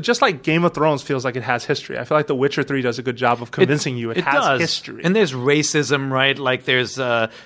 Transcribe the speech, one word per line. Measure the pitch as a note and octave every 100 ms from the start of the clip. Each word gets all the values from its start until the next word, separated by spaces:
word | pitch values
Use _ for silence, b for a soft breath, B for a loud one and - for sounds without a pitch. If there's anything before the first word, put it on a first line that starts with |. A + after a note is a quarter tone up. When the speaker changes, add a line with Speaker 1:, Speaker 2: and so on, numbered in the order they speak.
Speaker 1:
just | E3 A#3
like | C4 D3+
Game | - D#3+
of | F3
Thrones | C#3+ D#3 C#3
feels | - C3+
like | B2+
it | B2
has | A#2 A#2+
history. | - C#3 - B2
I |
feel | A#2+ D3+
like | D3
The |
Witcher | C3+ C#3 D3
three | C#3 C#3
does | B2 A#2+
a |
good | B2+ A#2
job | B2 A#2+
of | A#2+
Speaker 2:
It, |
Speaker 1:
convincing | - F#3 D3 D3+ B2
you | A2+
it | A2+
Speaker 2:
it |
Speaker 1:
has | C#3+ C#4+
Speaker 2:
does. | G#3 C#3
Speaker 1:
history. | E3 - - -
Speaker 2:
And | E3+ G#3
there's | F3+
racism, | B2+ B2+ D3+ D3 D#3 B2+ C#3 C3+
right? | C3 C3+ C3+
Like, | C3+ B2+
there's, | C3 C3 A#2 C3
uh, | B2+ A#2 A2 B